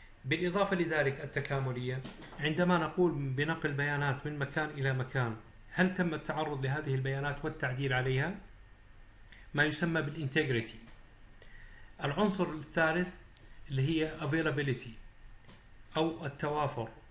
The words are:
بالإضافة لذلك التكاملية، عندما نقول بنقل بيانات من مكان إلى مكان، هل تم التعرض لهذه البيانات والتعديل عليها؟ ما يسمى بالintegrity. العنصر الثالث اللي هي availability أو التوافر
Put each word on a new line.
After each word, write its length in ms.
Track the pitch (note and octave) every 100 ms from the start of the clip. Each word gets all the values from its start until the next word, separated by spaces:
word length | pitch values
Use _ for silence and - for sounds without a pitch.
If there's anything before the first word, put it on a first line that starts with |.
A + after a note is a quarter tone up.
| - - C3
بالإضافة 500 | D#3+ F3 F#3+ G3 F3+
لذلك 460 | D#3+ D#3 C#3 C3+
التكاملية، 800 | C#3+ C#3+ C3+ C#3 C3 B2 B2 C3 - - - -
عندما 380 | D3 D#3 F3+ F3
نقول 340 | D#3+ F#3 F3+
بنقل 640 | C#3 C#3 C3 D3+ D#3+ D3+
بيانات 520 | C#3 C#3+ C#3+ C#3+ C3+ D3
من 140 | D3
مكان 300 | C#3+ D#3+ D3+
إلى 240 | D3 C3+
مكان، 420 | C3 C3 C3+ A#2+ A2 - - -
هل 240 | - F#3 F#3
تم 180 | F3
التعرض 520 | D3+ - D3+ D3+ C#3 C3
لهذه 300 | D3 C#3+ C3
البيانات 500 | C3+ C#3 C#3+ C#3 D#3
والتعديل 480 | D#3 C3+ B2+ C#3
عليها؟ 420 | B2+ C3 C3 D#3+ G#3 - - - - - - - - - - -
ما 120 | C#3 D3+
يسمى 380 | D3 E3+ E3
بالintegrity. 720 | C#3+ D#3+ C3+ D#3 C#3 A#2 - - - - - - - - - - - - - -
العنصر 480 | C#3+ D3 G#3 F#3+ E3+
الثالث 640 | D#3 C#3+ E3 D#3+ E3+ F3+ - - - - - -
اللي 120 | C3+
هي 380 | C#3 D#3+ D#3 -
availability 680 | D3 E3 D#3 C3+ C#3 A#2 A2+ A2+ - - - - - - - - - D#3
أو 280 | E3 D#3+ C#3
التوافر 640 | - D3 D3+ C#3 B2+ A2+ - -